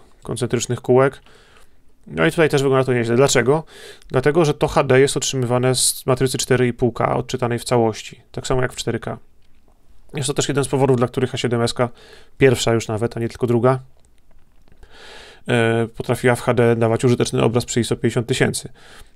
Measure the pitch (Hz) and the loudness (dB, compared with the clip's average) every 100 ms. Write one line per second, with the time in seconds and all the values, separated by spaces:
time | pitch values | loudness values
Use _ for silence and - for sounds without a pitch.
0 | - _ - 117 120 123 - 120 - 123 | -20 _ -10 -6 -4 -2 -4 -4 2 4
1 | 139 - - - - - - - - - | 4 0 -14 -20 -20 -20 -20 -20 -20 -20
2 | - 151 160 165 156 147 135 131 131 123 | -12 -2 0 2 2 2 2 2 2 0
3 | 113 120 139 135 117 156 - - - - | 2 2 4 4 2 0 -2 -16 -20 -20
4 | - 131 147 151 151 147 156 165 143 127 | -6 0 2 2 2 2 0 0 4 4
5 | 135 147 - 135 120 123 127 127 - - | 4 2 -2 -2 -2 0 0 0 -2 -2
6 | - 131 135 131 - 127 123 120 123 - | -2 0 0 -2 0 0 0 0 -2 0
7 | 120 131 127 123 120 120 - 123 113 107 | -2 -2 -4 -6 -4 -4 0 2 2 -2
8 | - - _ - - - 123 - - 113 | -10 -20 _ -12 -4 -2 -2 -4 -6 -6
9 | - 123 - - - - - _ - - | -8 -12 -16 -20 -20 -20 -20 _ -20 -20
10 | - 151 139 139 139 139 131 139 135 127 | -14 -8 -4 -2 -2 -2 0 2 2 2
11 | 123 - 123 - 123 120 117 - 120 - | 0 -2 -4 -2 -2 0 -2 0 -4 -4
12 | - - - - 135 117 - 113 - 110 | -20 -20 -20 2 2 4 0 -2 -2 -4
13 | 117 117 117 - 120 120 123 131 - - | -4 -4 -8 -4 -2 2 2 0 -4 -20
14 | _ _ - - - - - - - - | _ _ -20 -20 -20 -20 -20 -20 -20 -20
15 | - - - - - 123 113 113 113 - | -20 -20 -20 -14 -2 0 2 0 -2 -6
16 | - 120 127 117 - 117 117 117 113 113 | -4 0 0 0 0 2 2 2 2 2
17 | 127 120 123 127 127 120 - 123 110 120 | 2 2 0 0 0 0 -2 -2 -2 -2
18 | 120 123 113 127 117 107 - - - - | -2 -2 -2 0 0 -2 -10 -18 -20 -20
19 | - | -20